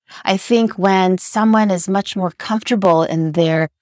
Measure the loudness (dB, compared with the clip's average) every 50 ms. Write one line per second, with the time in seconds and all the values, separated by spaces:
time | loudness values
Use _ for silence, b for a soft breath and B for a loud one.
0 | _ B B B B -2 -2 -2 0 0 0 2 0 0 -2 0 0 2 2 4
1 | 2 2 0 0 -2 -4 -2 0 2 2 4 4 2 2 0 -2 -2 -2 -2 -2
2 | -4 -4 -6 -6 -6 -6 -6 -8 -8 -6 -4 -4 -4 -2 -2 0 2 2 4 2
3 | 2 0 -2 -2 -2 -2 0 0 0 0 0 0 -2 -4 _ _